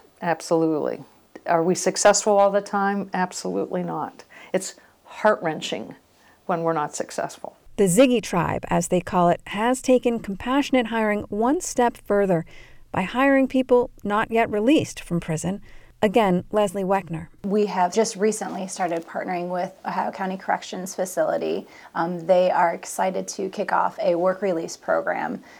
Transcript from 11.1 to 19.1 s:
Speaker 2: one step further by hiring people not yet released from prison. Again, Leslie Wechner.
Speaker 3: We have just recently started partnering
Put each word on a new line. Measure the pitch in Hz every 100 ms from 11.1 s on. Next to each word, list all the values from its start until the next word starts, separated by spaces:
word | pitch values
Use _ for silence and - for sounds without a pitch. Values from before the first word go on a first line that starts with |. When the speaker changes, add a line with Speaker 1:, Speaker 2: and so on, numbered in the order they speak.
| 208
Speaker 2:
one | - 208 233 349
step | - - 240 -
further | - 202 196 165 - - - - -
by | -
hiring | 185 240 277 269 262
people | 262 254 247 - -
not | 202 208 -
yet | 226 -
released | 214 226 302 - -
from | - 170
prison. | - 160 180 202 - - - -
Again, | 214 233 202 180 -
Leslie | 214 202 196 190
Wechner. | 196 151 160 170 -
Speaker 3:
We | 202 214 202
have | 180 180
just | 226 220 185
recently | 214 208 170 190 190
started | - 175 170
partnering | -